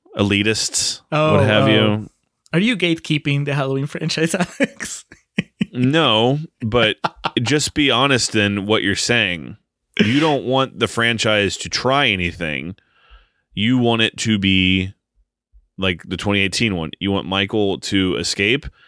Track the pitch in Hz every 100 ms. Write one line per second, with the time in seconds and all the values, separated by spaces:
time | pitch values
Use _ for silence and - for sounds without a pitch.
0 | _ - 101 101 104 107 - - - -
1 | _ 151 - 98 104 107 107 107 107 107
2 | 104 - _ _ _ 165 220 214 175 165
3 | - 151 147 143 143 143 135 135 143 -
4 | 156 - 165 190 180 - 165 - - -
5 | - - _ - - _ - 127 127 156
6 | 147 110 120 143 160 _ 117 120 110 -
7 | - - - - 113 147 - - 139 117
8 | 139 127 - 110 101 101 98 110 95 95
9 | - 120 101 87 64 101 _ _ _ -
10 | 208 135 160 139 104 131 131 - 113 -
11 | 117 113 110 107 98 - - - 127 139
12 | 135 98 87 92 82 71 78 98 _ _
13 | _ - _ _ _ - 110 127 120 113
14 | 113 - 113 107 98 95 92 95 95 -
15 | _ _ _ _ _ - _ - 95 85
16 | 90 90 104 101 98 - 117 90 78 -
17 | 98 98 76 95 98 110 98 90 - 98
18 | 92 69 87 - 101 139 - -